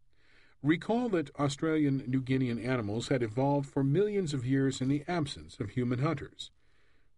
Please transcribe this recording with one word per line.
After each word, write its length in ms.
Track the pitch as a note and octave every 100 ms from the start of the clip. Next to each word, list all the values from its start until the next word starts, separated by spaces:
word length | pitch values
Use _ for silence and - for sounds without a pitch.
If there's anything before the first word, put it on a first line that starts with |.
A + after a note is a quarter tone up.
| - - - - - -
Recall 460 | C#3 E3+ - A#3 A#3+
that 260 | F3+ D#3 -
Australian 640 | C#3+ C#3+ D#3+ D#3 C#3+ C3+ B2
New 160 | C3
Guinean 400 | B2+ C3 B2+ A#2
animals 460 | A#2 B2+ G#2 A2 -
had 160 | C3+
evolved 460 | A2+ A2 C#3 C#3+ C#3
for 120 | C#3+
millions 520 | C3+ D#3 G#3 G3+ E3+
of 120 | C#3 A#2+
years 360 | C3+ C3+ C3
in 80 | C3
the 160 | D3 D3
absence 500 | F3 C#3+ - D2+ -
of 120 | G#2+
human 300 | B2 B2 B2
hunters. 520 | D#3 D3 - - - - - - - - -